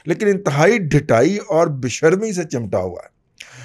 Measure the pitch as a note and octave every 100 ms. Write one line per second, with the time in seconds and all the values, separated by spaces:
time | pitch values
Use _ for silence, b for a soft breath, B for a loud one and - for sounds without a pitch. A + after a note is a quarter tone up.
0 | B F3 G#3+ F#3+ F#3 C#3 E3 A#3 E3 D3
1 | D3 A2+ D3 G3+ - D#3 E3 C#3 B2 -
2 | D#3+ F#3 A3 F3+ D#3+ C3 A2 G2 F#2 F2
3 | - _ _ - B B